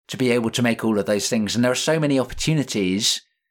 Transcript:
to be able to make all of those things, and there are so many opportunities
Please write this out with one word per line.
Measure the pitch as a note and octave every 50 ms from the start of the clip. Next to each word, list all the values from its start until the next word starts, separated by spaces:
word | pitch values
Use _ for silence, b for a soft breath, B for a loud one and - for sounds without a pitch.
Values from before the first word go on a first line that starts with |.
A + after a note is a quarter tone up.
| _ -
to | -
be | A#2+ C3 B2
able | A#2+ B2 A2+ A2+
to | - B2+
make | B2 A#2 A2+ - -
all | A2+ A2 G2+
of | G2 A2+
those | G#2 G2+ - -
things, | - A2 G#2+ G2 G2
and | A#2 B2
there | B2+
are | B2+
so | - - D#3 D#3 D#3+
many | D3+ C#3+ C#3 C3
opportunities | B2 - - - - D3+ D#3+ D3+ C3 - - G#2+ F#2+ F2+ F#2 G2+ A2+ - - - - _ _ _ _ _